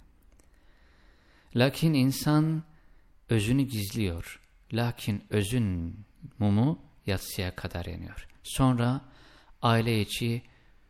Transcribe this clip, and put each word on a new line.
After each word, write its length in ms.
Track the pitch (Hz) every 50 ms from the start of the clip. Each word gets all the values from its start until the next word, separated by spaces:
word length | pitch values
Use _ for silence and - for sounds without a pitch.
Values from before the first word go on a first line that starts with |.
| - - _ _ - - _ - _ _ _ _ _ _ - _ _ - _ _ _ - - _ _ _ _ _ _ - -
Lakin 380 | 117 123 139 - - 156 165 151
insan 720 | 135 127 135 135 - - 147 151 151 156 156 160 160 160 - - - - - - - _ _ _ - _ -
özünü 320 | 120 110 98 110 127 139
gizliyor. 800 | 135 - 110 107 98 95 - 117 104 90 85 82 - - - - _ _ _ _ _ - 107
Lakin 500 | 113 120 120 - - - 117 101 101 - -
özün 720 | - 107 98 95 120 127 113 98 92 85 85 82 90 104 104 - _ - - - - -
mumu 400 | 104 104 98 107 123 139 135 - - - - - -
yatsıya 500 | - 95 90 - - - - 92 90 -
kadar 300 | - - 87 - 87 87
yanıyor. 420 | 87 85 85 85 - - - - - - - -
Sonra 580 | - - - 135 131 127 120 120 120 131 139 - - - - - - - - - - - - -
aile 380 | 120 113 113 113 120 113 107
içi 400 | 101 - - - 120 117 117 120 - - - _ _ - - _ _